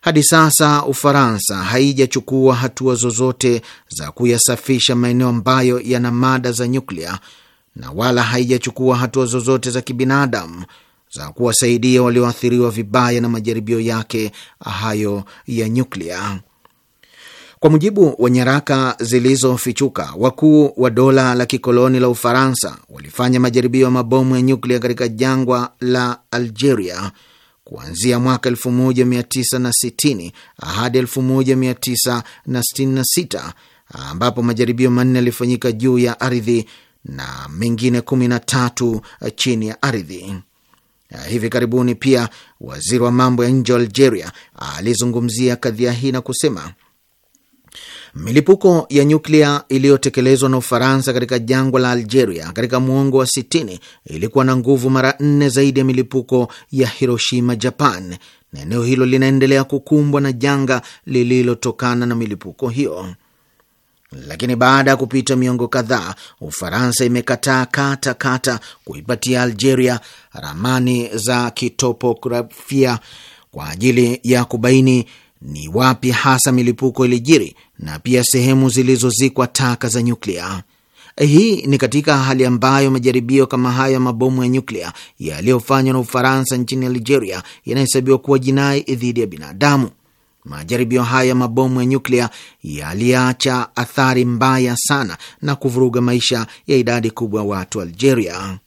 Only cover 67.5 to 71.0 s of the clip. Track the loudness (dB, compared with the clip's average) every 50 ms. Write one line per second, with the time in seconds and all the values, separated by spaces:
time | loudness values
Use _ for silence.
67.5 | 0 0 0 -2 -4 -4 -2 -2 -4 -4 -4 -6 -6 -4 -4 -2 -2 -2 -2 -4
68.5 | -6 -6 -8 -16 -20 _ _ -16 -16 -14 -6 -6 -6 -4 -2 -2 0 0 0 -2
69.5 | -2 0 2 2 2 4 2 2 0 -2 -6 -12 -20 -20 _ _ _ -16 -14 -14
70.5 | -10 -6 -2 -2 0 0 0 0 0 0